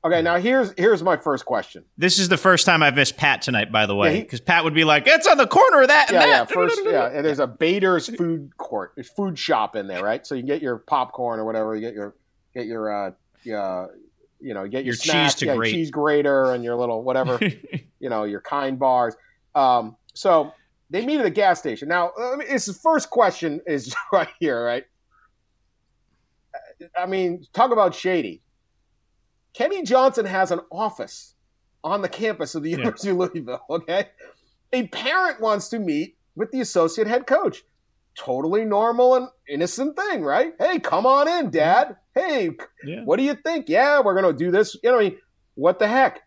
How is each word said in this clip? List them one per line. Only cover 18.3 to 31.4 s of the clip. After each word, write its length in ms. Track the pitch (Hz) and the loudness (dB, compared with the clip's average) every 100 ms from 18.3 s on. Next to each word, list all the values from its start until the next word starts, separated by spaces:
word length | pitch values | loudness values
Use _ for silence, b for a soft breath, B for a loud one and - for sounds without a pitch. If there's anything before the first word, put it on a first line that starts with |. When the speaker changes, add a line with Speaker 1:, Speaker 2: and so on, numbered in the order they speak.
| 101 | -8
Speaker 1:
Kind 400 | - 143 135 131 | -6 -6 -4 -2
bars. 360 | 135 127 120 - _ _ _ | 0 2 0 -6 _ _ _
Um, 440 | 147 131 123 110 _ _ | 0 2 2 -2 _ _
so 400 | - 196 165 147 b b _ _ | -4 2 2 2 b b _ _
they 160 | 175 | -6
meet 140 | 247 302 | -2 0
at 60 | |
a 40 | 214 | 0
gas 300 | 185 196 175 | 2 2 2
station. 300 | 143 113 143 | -4 -8 -4
Now, 240 | 180 175 208 | -2 -2 -4
let 200 | 247 277 | -8 -8
me, 80 | |
this 240 | 277 262 202 185 | -4 -4 -4 -4
first 280 | 320 311 - | 0 0 0
question 500 | 240 202 - 165 147 175 | 2 2 0 -6 -6 -6
is 260 | 143 123 - | -6 -6 -12
<laughs> 100 | - | -2
right 160 | 196 156 - | 0 -2 -4
here, 240 | 160 120 | -4 -2
right? 220 | 117 123 - _ _ _ _ _ _ _ _ _ _ _ _ _ _ _ _ - - - - 180 | -2 -4 -8 _ _ _ _ _ _ _ _ _ _ _ _ _ _ _ _ -20 -20 -20 -12 -8
I 80 | |
mean, 400 | 180 190 180 175 147 | -4 -2 -2 -4 -8
talk 200 | - 254 | 0 2
about 220 | 226 190 | 4 2
shady. 480 | - 185 175 110 - _ _ _ _ _ _ _ _ _ _ _ | 0 -2 -2 -4 -12 _ _ _ _ _ _ _ _ _ _ _
Kenny 300 | - 302 392 | -4 -4 -2
Johnson 420 | 240 254 262 254 | 0 2 2 0
has 260 | 202 190 185 | -4 -2 -2
an 100 | 175 - | -4 -8
office 640 | 175 214 - 110 - - _ | -6 -6 -6 -14 -16 -20 _